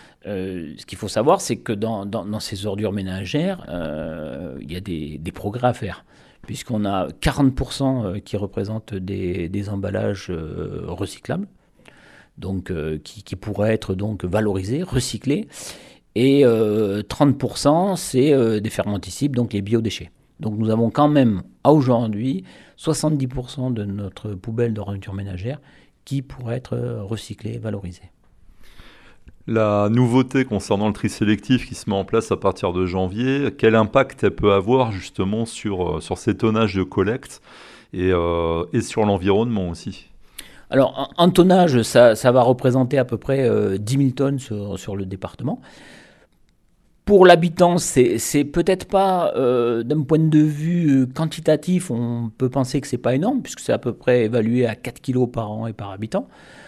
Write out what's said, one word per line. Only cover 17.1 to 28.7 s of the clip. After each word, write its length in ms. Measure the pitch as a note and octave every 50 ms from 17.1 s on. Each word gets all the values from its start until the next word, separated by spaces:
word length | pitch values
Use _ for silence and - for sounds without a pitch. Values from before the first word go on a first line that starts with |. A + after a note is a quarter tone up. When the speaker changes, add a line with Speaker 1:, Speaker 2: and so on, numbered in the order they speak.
| - - G3+ C#3+ B2+
Speaker 1:
pour 200 | C3+ B2+ A#2 -
cent, 400 | - - C#3+ D3+ E3+ F#3 G3+ F#3
c'est, 340 | - - - - B2+ C3 D#3
euh, 300 | C#3+ C3 A#2 A2+ A2 G#2+
des 80 | G2+ A2
fermentescibles, 640 | - - - G#2 G#2 G2 - F#2 - - C#3 C#3+ C3+
donc 160 | B2 A#2+ G#2
les 100 | - G2+
biodéchets. 500 | G2 G2+ A2+ A#2 A2+ G#2+ - - - - _ _ _ _ _ -
Donc 180 | - A2 G#2+
nous 120 | G#2+ A2+ A2
avons 200 | A2 A2+ A#2 A#2
quand 200 | - - D3 D3
même, 340 | D3 D3 C3 A#2 G2+ F2 - - _ _ -
à 80 | B2+ D3+
aujourd'hui, 720 | D#3 C3 B2+ B2 A#2 A#2+ A2 G#2 G2+ A#2 C3 D#3 F#3+ F#3 - - - - - _
soixante-dix 500 | - - D#3+ D3+ - - D#3 D#3+ C#3 C3
pour 220 | B2+ C3 C#3 B2 -
cent 220 | - C3+ B2+ C3
de 120 | A#2+ A2 G2+
notre 520 | G2+ G2 G#2 G2+ F#2+ - - - G#2+ G2+
poubelle 380 | F2+ - A#2 A2 A#2 A#2+ A#2 A2
de 80 | G#2+ G2 G2 G2+ G2 G2 G#2 G2
ménagère 460 | G2 G2 G2 F#2 F2+ G2 A#2+ D3 - _ _ _ _ _ _ _ _ _
qui 160 | - C3+ C#3
pourrait 340 | C3 - - - B2 A2+ B2
être, 220 | B2+ B2 - A#2+
euh, 260 | A#2+ A#2+ B2 A#2+ A2+ G2+
recyclée, 540 | G2 A2 G#2 - - G#2+ - - G#2+ A2+
valorisée. 520 | A#2 A2 A2 G#2 G2+ F#2+ F2+ F2 - - - _ _ _ _ _ _ - - - - - -